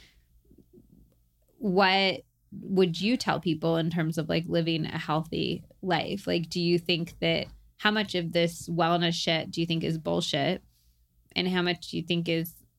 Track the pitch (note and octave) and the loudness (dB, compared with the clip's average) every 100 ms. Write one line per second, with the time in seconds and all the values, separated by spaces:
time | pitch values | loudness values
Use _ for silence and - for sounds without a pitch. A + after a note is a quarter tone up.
0 | - _ _ _ _ - _ - - - | -20 _ _ _ _ -20 _ -20 -20 -20
1 | - _ _ _ _ _ G#3+ F3+ F#3+ G3 | -20 _ _ _ _ _ 0 4 6 6
2 | F#3+ E3 - _ _ - - F#3+ F3+ D#3+ | 4 0 -8 _ _ -14 0 4 4 2
3 | G3 B3 - D#3+ E3+ D3+ E3 E3 E3 E3+ | 0 0 0 0 0 0 0 0 0 0
4 | D#3+ E3 D#3 E3+ E3 E3+ E3 E3 D#3+ E3 | 0 -2 -2 -2 0 0 0 -2 -4 -6
5 | E3 D#3 D#3 D#3+ - E3 - _ F#3 E3 | -2 -2 -2 -4 -4 -6 -10 _ -2 -2
6 | - G3 F3+ F3 E3 F3+ E3+ E3+ E3+ E3+ | -2 -6 -2 -2 -2 -2 2 2 0 -2
7 | E3+ - E3 E3 - - - - G#3+ G#3+ | -4 -4 -2 -2 -4 -12 -20 -2 0 0
8 | G#3 F#3 E3 E3+ E3+ E3+ - E3+ E3 F3 | 0 -2 0 2 0 0 -4 0 2 4
9 | E3+ E3 - D#3+ E3+ E3 E3 E3 D#3+ D#3+ | 2 0 0 0 -2 -4 -2 0 0 -2
10 | E3 E3+ E3+ D3 C#3 F#3 - _ _ _ | -2 -2 0 0 0 -2 -8 _ _ _
11 | _ _ _ - F3+ F#3 F3 E3+ - E3+ | _ _ _ -2 0 2 0 -2 -4 -6
12 | E3 E3+ E3+ E3 E3 - _ | -2 -2 0 -2 -2 -10 _